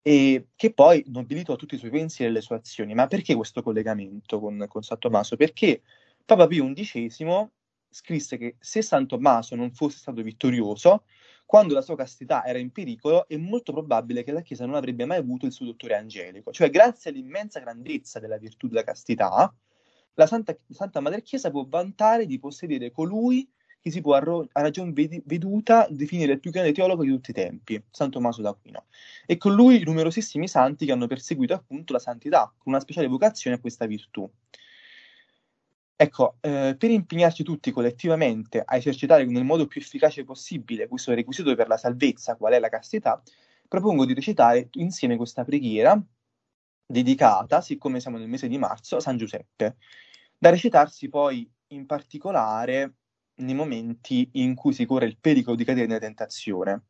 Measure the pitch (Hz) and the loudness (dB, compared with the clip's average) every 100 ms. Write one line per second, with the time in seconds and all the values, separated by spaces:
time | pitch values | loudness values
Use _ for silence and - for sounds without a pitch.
0 | 147 147 135 131 - _ 220 - 147 165 | 6 6 6 2 -2 _ 0 8 8 8
1 | 135 123 113 151 165 123 147 127 113 143 | 2 -12 -8 -8 -6 -8 -8 -12 -6 -6
2 | 160 - 117 113 - 113 - - 104 110 | -6 -4 -2 -2 -6 -10 -10 -12 -4 0
3 | 135 196 - 120 107 - 117 110 110 104 | 0 0 0 -2 -2 -6 -4 -4 -2 -6
4 | 98 101 - 107 107 104 101 110 - 113 | -8 -14 -8 -8 -6 -10 -10 -10 -10 -6
5 | 120 107 107 156 156 - 208 - _ _ | 0 0 0 0 0 2 0 0 _ _
6 | _ _ - 208 160 165 131 143 208 120 | _ _ 4 8 8 6 -2 -4 -8 -8
7 | 117 - 156 185 220 _ _ _ _ - | -8 -6 -2 -2 -4 _ _ _ _ -20
8 | - 160 143 120 120 - - 220 220 143 | -8 -8 -6 -10 -10 -14 -6 -4 0 0
9 | 131 123 139 117 113 120 123 123 147 - | 0 0 2 2 0 -6 -6 -4 -6 -6
10 | - 117 110 113 131 123 104 104 175 208 | -12 -10 -10 -2 -2 0 -2 4 6 4
11 | _ _ _ _ - 214 190 139 135 151 | _ _ _ _ 6 6 8 0 -2 -8
12 | 127 - 127 139 127 127 123 160 127 113 | -8 -10 -2 -2 0 -6 -6 -10 -10 -6
13 | 151 175 - 156 175 240 - 147 156 113 | 2 2 2 -8 -6 -6 -6 -8 0 -2
14 | 117 120 120 151 170 - 123 147 127 120 | 0 -6 -4 -8 -8 -10 -4 -4 -4 -6
15 | 127 180 127 127 135 - 120 113 120 104 | -4 -4 -4 -6 -6 -8 -14 -12 -6 -6
16 | 110 101 90 95 - - 151 143 240 - | -6 -14 -16 -14 -16 0 2 6 6 4
17 | 170 135 131 180 208 156 123 117 123 143 | -12 -12 -12 -12 -12 -14 -16 -16 -12 -12
18 | - 110 107 107 110 _ 123 113 - - | -12 -16 -12 -12 -12 _ -4 -4 -4 -10
19 | - 117 98 98 190 _ _ _ _ _ | -6 -2 0 2 2 _ _ _ _ _
20 | _ - 156 233 214 - _ - 196 151 | _ 2 2 2 -6 -10 _ -12 -8 -4
21 | 143 202 - 269 175 139 131 160 185 - | -4 -6 -8 -6 -4 -6 -4 -4 -6 0
22 | 214 233 202 131 139 147 170 135 120 123 | 2 2 -2 -6 -10 -12 -8 -8 -8 -6
23 | 165 214 240 254 269 _ _ _ 170 156 | -6 -2 0 0 -4 _ _ _ -10 -4
24 | 147 139 151 170 139 151 151 151 180 143 | 2 2 2 -4 -4 -2 -2 -2 -6 -2
25 | 156 170 - 170 190 208 214 226 208 143 | -2 -4 -8 -6 -4 -4 4 4 4 -2
26 | 151 175 147 139 175 - 170 147 185 175 | -6 -2 0 -2 -4 -2 0 2 0 2
27 | 139 131 131 104 90 82 - 107 _ - | 0 -2 -4 -8 -8 -8 -10 -10 _ -6
28 | 139 135 120 113 104 101 - - _ _ | -6 -2 -4 -2 -6 -8 -16 -20 _ _
29 | - - - 175 202 202 247 240 156 160 | -20 -20 -6 0 2 8 8 8 4 0
30 | 160 196 214 - 170 147 131 143 143 123 | 0 -2 -6 -6 -2 2 2 0 -2 -2
31 | 120 127 - 135 123 185 _ 139 165 - | -2 -6 -6 -4 -2 -2 _ -14 -6 -6
32 | - 117 143 165 110 _ - 135 139 175 | -4 -10 2 2 2 _ -4 -4 -4 -4
33 | 135 131 214 220 127 123 123 - 113 107 | -2 2 0 0 -6 -4 -6 -8 -8 -8
34 | _ - 98 _ _ - _ _ - - | _ -12 -14 _ _ -20 _ _ -20 -20
35 | _ _ _ _ _ _ _ _ _ - | _ _ _ _ _ _ _ _ _ 2
36 | 156 - 127 _ 151 139 135 135 233 220 | 2 2 -2 _ -6 -2 -2 0 0 0
37 | 170 165 170 165 160 160 - 135 120 123 | -2 2 2 2 -8 -4 -4 -2 -2 -2
38 | 170 160 139 110 110 113 - 127 131 139 | -2 0 0 -2 -6 -6 -2 -2 -2 -4
39 | 143 160 127 123 131 165 143 147 - 135 | 4 4 6 -2 0 0 0 -6 -14 0
40 | 151 147 135 131 - 160 110 113 - 123 | 0 0 -16 -18 -12 -12 -8 -8 -8 -8
41 | - 117 120 135 156 117 113 113 123 123 | -2 -2 -2 -4 -2 0 0 0 -2 0
42 | 139 - - 113 107 123 110 110 - 220 | -2 -2 -8 -4 2 2 2 -6 -6 -4
43 | 131 113 _ _ _ _ _ 185 208 156 | -2 -4 _ _ _ _ _ -2 0 2
44 | 127 127 170 202 117 120 123 - 185 - | 2 0 -2 4 6 6 0 -6 -6 -2
45 | 127 117 117 - 127 143 123 107 127 208 | -2 -2 -4 -6 -4 -2 -2 4 6 4
46 | - _ _ _ _ _ _ _ _ 123 | 0 _ _ _ _ _ _ _ _ 0
47 | 127 135 127 98 110 165 - 147 139 127 | 2 4 4 4 2 -2 0 -8 -6 -6
48 | 127 117 113 131 127 135 101 101 - 170 | -8 -12 -10 -8 -6 -4 -4 -6 -6 -4
49 | 147 123 110 101 - _ 110 - _ - | -4 -6 -6 -10 -14 _ -6 -6 _ -20
50 | _ _ _ _ 170 175 233 160 151 - | _ _ _ _ 6 6 4 4 4 -2
51 | 139 143 143 127 117 _ _ 143 135 147 | -8 -2 0 -2 -10 _ _ -18 -10 -10
52 | _ 151 190 175 110 110 123 131 139 _ | _ -12 -4 -2 -2 -2 -4 -4 -6 _
53 | _ _ _ - 127 135 156 117 117 117 | _ _ _ -12 -6 -4 -4 -6 -8 -10
54 | - 127 127 135 127 127 147 - 120 131 | -4 -2 -2 0 -2 0 -2 -2 -2 0
55 | 117 110 160 143 120 117 120 127 113 110 | 0 0 2 2 2 -2 0 0 -2 -4
56 | 110 110 107 - - 92 95 101 | -6 -10 -12 -10 -8 -4 -4 -4